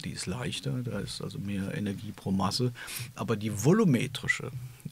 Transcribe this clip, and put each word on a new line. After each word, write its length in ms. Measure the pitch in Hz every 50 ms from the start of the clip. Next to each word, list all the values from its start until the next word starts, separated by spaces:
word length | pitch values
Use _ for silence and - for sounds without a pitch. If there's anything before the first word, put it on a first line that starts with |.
| -
Die 80 | 143
ist 140 | - - -
leichter, 580 | - - 123 123 - - - - 139 135 127 120
da 160 | 117 110 101
ist 220 | - - - -
also 180 | - 104 104 104
mehr 340 | 98 101 101 95 98 - -
Energie 380 | - 104 101 98 90 101 104 101
pro 180 | - - 104
Masse. 420 | 95 95 95 98 - - 123 123 120 - - - - - 120 - -
Aber 220 | - 107 107 113
die 260 | 104 104 110 104 101 104
volumetrische 880 | 147 190 226 226 170 123 107 104 - - - - - - - - 123 123 123 - - - - - -